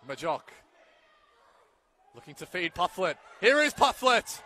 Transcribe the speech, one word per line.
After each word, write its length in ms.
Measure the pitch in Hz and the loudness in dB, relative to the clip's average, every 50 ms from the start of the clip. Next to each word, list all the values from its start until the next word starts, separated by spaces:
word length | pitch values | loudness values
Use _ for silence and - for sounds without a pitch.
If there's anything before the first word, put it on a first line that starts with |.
| - 127 | -12 -14
Majok 340 | 139 123 147 165 151 127 - - - - _ _ _ _ _ _ _ _ _ _ _ _ _ _ _ _ _ _ _ _ _ _ _ _ _ _ _ _ _ _ _ | -12 -8 -6 -6 -6 -6 -8 -18 -20 -20 _ _ _ _ _ _ _ _ _ _ _ _ _ _ _ _ _ _ _ _ _ _ _ _ _ _ _ _ _ _ _
looking 180 | 117 - - 143 | -20 -20 -20 -18
to 120 | - 185 | -18 -18
feed 280 | - - 180 175 165 - | -12 -8 -6 -6 -6 -2
Pufflet. 420 | - 175 180 - 190 190 165 143 - - - - - | -2 -2 -2 -2 -2 -4 -4 -4 -6 -12 -20 -12 2
Here 200 | 190 233 277 294 | 4 4 4 4
is 140 | 302 285 - | 2 0 2
Pufflet. 680 | - - 262 - - 254 254 247 214 - - - - - | 2 0 0 0 0 2 2 2 2 0 -4 -16 -16 -18